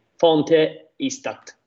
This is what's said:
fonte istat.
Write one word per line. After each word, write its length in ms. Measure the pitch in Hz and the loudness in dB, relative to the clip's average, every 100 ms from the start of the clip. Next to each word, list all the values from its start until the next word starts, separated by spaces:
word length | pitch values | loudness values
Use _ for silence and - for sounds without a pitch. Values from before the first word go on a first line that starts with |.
| _ - | _ 0
fonte 800 | 170 156 143 160 156 - - - | 2 2 2 2 0 -4 -20 -10
istat. 640 | 135 - 120 104 - - | -10 -8 -12 -12 -18 -20